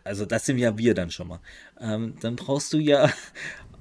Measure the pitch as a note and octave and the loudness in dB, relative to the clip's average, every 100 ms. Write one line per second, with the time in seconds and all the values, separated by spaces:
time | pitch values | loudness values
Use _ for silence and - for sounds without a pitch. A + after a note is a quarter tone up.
0 | G2 G2+ G#2 A2+ - B2+ A#2 G#2+ A#2 F#2 | -8 -6 -2 -2 0 2 0 4 4 4
1 | E2+ - F2 E2+ - - - - A2 G#2+ | 0 -8 -12 -14 -16 -20 -20 -10 -4 -4
2 | A2+ - A#2 A#2+ - C#3+ - D3+ D3+ C#3+ | -4 -6 -6 -6 -2 -2 0 2 4 6
3 | C#3+ - - - - - - - | 6 2 -8 -12 -12 -12 -18 -20